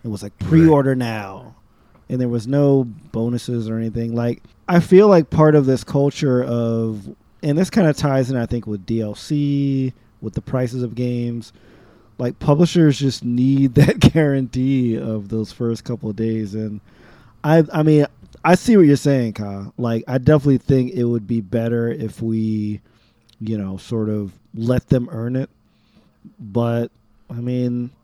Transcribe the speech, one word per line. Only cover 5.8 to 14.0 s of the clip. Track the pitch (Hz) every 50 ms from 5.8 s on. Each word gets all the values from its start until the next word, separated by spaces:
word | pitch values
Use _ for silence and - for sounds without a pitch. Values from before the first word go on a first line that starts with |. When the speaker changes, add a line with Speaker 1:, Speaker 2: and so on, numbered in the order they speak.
Speaker 1:
culture | - - - 139 139 143 - - 156 139 127 123 127
of, | 131 120 120 117 113 113 113 113 113 110 104 98 - - _ _ _ _ _
and | - 147 143 160
this | 185 185
kinda | - 226 185 156
ties | 147 - 151 147 135 135 127 120
in, | 135
I | 123 117
think, | - 123 120 101
with | 110 104 101 90
D | - 113 113
L | 110 104 104
C, | - - - 151 147 147 143 143 139 139 139 135 135 131 127 - _ _ _ _ _
with | - 110 -
the | -
prices | - - - 127 127 120 120 127 123
of | 117 110
games. | 117 123 123 123 120 120 120 117 117 113 - _ _ _ - - - _ _ _ _ _ _ _ -
Like, | 120 123 - _
publishers | - 147 147 151 175 165 - 175 160 151 135 -
just | 139 135 120 - -
need | 120 120 123 127 135 139 135 135 135 117
<laughs> |
that | 143 143 131 -
guarantee | 190